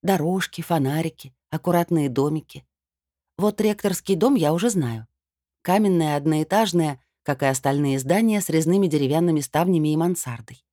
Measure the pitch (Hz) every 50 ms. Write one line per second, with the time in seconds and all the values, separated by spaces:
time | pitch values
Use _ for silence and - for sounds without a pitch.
0 | - - 196 180 147 160 185 190 - - - - 160 - 170 160 139 131 143 156
1 | 160 160 156 _ - 135 _ _ _ _ - 156 - - 170 170 170 - 170 165
2 | 147 139 123 123 135 147 151 156 147 _ - 139 - _ _ _ _ _ _ _
3 | _ _ _ _ _ _ _ - 180 208 214 - 214 214 208 208 - 202 190 -
4 | - - 196 170 180 254 277 240 165 147 156 175 180 240 226 190 147 120 117 113
5 | 113 _ _ _ _ _ _ _ _ _ _ _ _ - 180 208 214 202 185 170
6 | 160 151 147 147 143 156 156 151 156 - - 208 226 202 165 175 165 151 139 -
7 | _ _ _ _ _ - 143 131 - 139 135 135 - 143 135 143 147 139 135 135
8 | 131 135 170 202 226 226 214 208 180 - 160 160 160 160 175 196 196 180 147 151
9 | 143 127 143 160 170 175 160 151 139 - - 151 170 180 185 165 156 151 151 156
10 | 165 175 180 - - - 120 113 113 - 123 - _ _